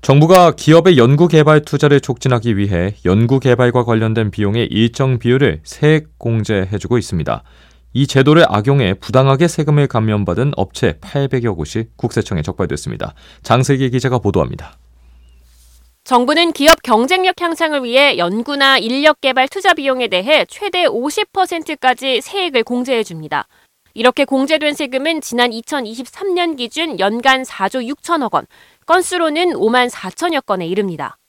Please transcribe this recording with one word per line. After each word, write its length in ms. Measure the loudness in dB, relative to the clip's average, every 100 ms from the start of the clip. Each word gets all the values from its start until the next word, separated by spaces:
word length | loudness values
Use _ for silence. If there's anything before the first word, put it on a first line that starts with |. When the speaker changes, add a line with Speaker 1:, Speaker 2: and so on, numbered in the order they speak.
Speaker 1:
정부가 500 | 4 4 8 8 6
기업의 460 | 2 4 6 6 6
연구개발 640 | 4 4 4 4 4 2
투자를 380 | 2 0 2 2
촉진하기 560 | 0 -4 -2 0 0 -2
위해 380 | 0 -2 -2 -4
연구개발과 800 | 0 2 2 2 2 2 2 0
관련된 460 | 0 0 0 -2 -4
비용의 360 | -2 -2 -2 -2
일정 520 | 0 0 0 -2 0
비율을 440 | 0 2 2 -2
세액 520 | -12 -2 2 2 -2 _
공제해주고 800 | -4 -4 -2 -2 -2 -6 -2 -2
있습니다. 440 | -2 -6 -4 -6 _ _ _ _ _
이 120 | -2 0
제도를 380 | 2 4 6 4
악용해 480 | 2 0 0 0 -2
부당하게 480 | 2 2 4 2 0
세금을 400 | 0 0 2 2
감면받은 640 | 0 0 -2 -2 -2 -2 -2
업체 420 | -6 -2 -2 -4
팔백여 540 | -8 -4 -2 -2 -2
곳이 340 | -4 -6 -6 -8 _
국세청에 460 | -4 -4 -4 -4
적발됐습니다. 720 | -6 -4 -4 -4 -8 -10 -10 -12 -20 -20
장세기 480 | 0 2 2 0 0
기자가 280 | -2 -2 0
보도합니다. 600 | 0 0 -2 -6 -16 _ _ _ _ _ _ _ _ _ _ _ _ _
Speaker 2:
정부는 480 | -2 0 2 2 0
기업 300 | 2 4 4
경쟁력 560 | 2 0 2 0 0 -2
향상을 420 | -6 -2 -2 -2
위해 340 | 0 2 2 2
연구나 640 | -2 -4 -6 0 2 2
인력 420 | 0 0 2 2
개발 280 | -2 0 -2
투자 260 | 0 -2
비용에 320 | 0 -2 -2 -2
대해 380 | -2 0 0 0
최대 380 | -6 -6 -2 -2
오십 460 | -2 -4 -4 -6
퍼센트까지 880 | -2 -4 -4 -8 -2 -2 -2 -2 -4
세액을 420 | -4 -6 -2 -2
공제해줍니다. 840 | -2 -4 -4 -4 -4 -10 -8 -8 -8 _ _ _ _
이렇게 300 | -2 0 0
공제된 500 | -2 0 0 0 -2
세금은 480 | -4 -6 -4 -4 -4
지난 300 | -6 -2 -2
이천이십삼 840 | -2 -8 -8 -8 -12 -16 -10 -4
년 200 | -2 -2
기준 460 | -4 -8 -6 -6 -2
연간 440 | -2 0 0 0
사조 380 | -2 -6 -4 -4
육천억 520 | -8 -10 -4 -4 -2
원 80 | -4
원, 40 | -6 _ _ _
건수로는 720 | 0 0 0 -2 -2 0 -2 0
오만 320 | 0 2 0
사천여 540 | -4 -14 -6 -4 -4
건에 240 | -4 -6 -4
이릅니다. 500 | -4 -4 -6 -12 -14